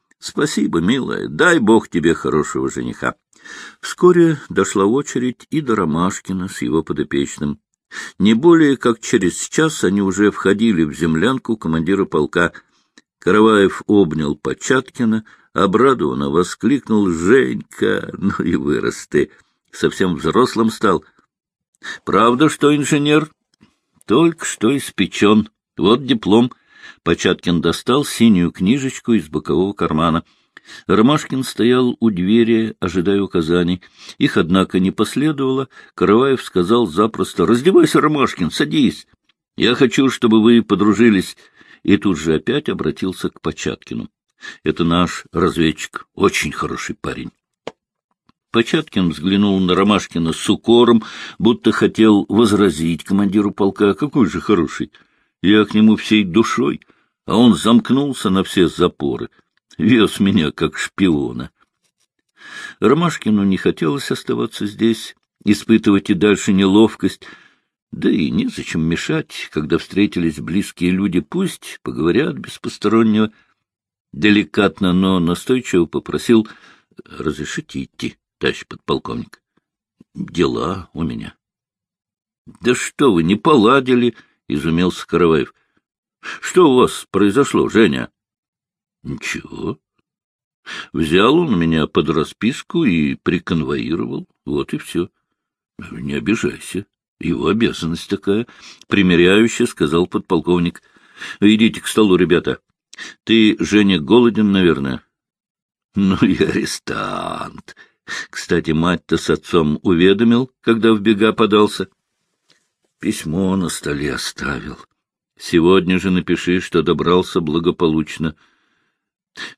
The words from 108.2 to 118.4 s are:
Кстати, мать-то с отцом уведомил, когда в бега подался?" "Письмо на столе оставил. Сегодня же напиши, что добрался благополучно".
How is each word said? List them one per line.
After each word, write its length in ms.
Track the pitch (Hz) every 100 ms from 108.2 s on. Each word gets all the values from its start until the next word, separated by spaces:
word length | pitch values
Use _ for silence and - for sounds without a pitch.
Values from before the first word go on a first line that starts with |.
| -
Кстати, 420 | - - 87 78
мать-то 440 | 78 85 87 - 82
с 140 | -
отцом 480 | 76 - 87 78 76
уведомил, 680 | - 85 92 98 117 117 131 _
когда 320 | - 113 113
в 80 | 110
бега 320 | 101 104 110
подался?" 560 | 104 110 104 104 - 95 _ _ _ _ _ _ _ _ _ _ _
"Письмо 580 | 95 107 - 82 95 95
на 140 | 82
столе 420 | - - 73 71
оставил. 640 | 62 - - 69 67 69 62 - _ _ _ _ _
Сегодня 600 | - 85 82 95 87 92
же 120 | 95
напиши, 500 | 90 85 85 - 90
что 220 | - 87
добрался 580 | 80 78 78 90 90 95
благополучно". 960 | 78 80 85 80 85 78 76 - 80 -